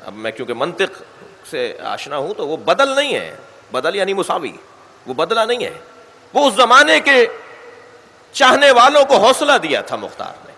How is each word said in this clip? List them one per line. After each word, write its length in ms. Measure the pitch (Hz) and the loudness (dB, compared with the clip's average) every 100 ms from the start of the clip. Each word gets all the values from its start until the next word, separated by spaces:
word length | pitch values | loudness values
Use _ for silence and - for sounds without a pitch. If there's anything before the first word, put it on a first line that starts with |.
अब 80 | - | -18
मैं 200 | 104 110 | -12 -12
क्योंकि 200 | 110 120 | -10 -10
मंतिक 400 | 117 156 170 185 - - - - - - | -6 -8 -4 -6 -6 -20 -20 -20 -20 -12
से 260 | 160 120 - | -8 -8 -8
आशना 320 | - 104 139 | -10 -10 -10
हूं 180 | 143 151 | -8 -8
तो 120 | 214 | -8
वो 120 | 147 160 | -8 -6
बदल 380 | 156 185 277 | -2 0 0
नहीं 180 | 269 285 | 0 -2
है, 260 | 151 80 - - - _ | -4 -8 -16 -20 -20 _
बदल 220 | 127 151 | -6 -4
यानी 180 | 196 190 | -4 -4
मुसावी, 420 | 196 170 180 127 82 - _ _ _ - | -4 -4 -6 -8 -14 -20 _ _ _ -8
वो 60 | |
बदला 320 | 131 170 226 | -4 -2 -2
नहीं 200 | 220 240 | -2 -4
है। 160 | 110 - - - - _ _ | -6 -10 -20 -20 -20 _ _
वो 120 | - 277 | 0 2
उस 80 | |
जमाने 440 | 202 233 254 294 311 | 2 6 6 6 2
के 300 | 285 262 226 - - - - - - - _ _ _ | 4 2 2 -2 -20 -20 -20 -20 -20 -20 _ _ _
चाहने 380 | - 262 262 285 | 0 2 4 4
वालों 340 | 247 254 294 | 6 6 4
को 120 | 277 247 | 4 4
हौसला 400 | 220 262 294 254 | 4 2 0 0
दिया 240 | 160 120 | 0 -4
था 160 | - 117 | -4 -10
मुख्तार 380 | 95 - 90 - | -10 -12 -14 -14
ने। 60 | - | -20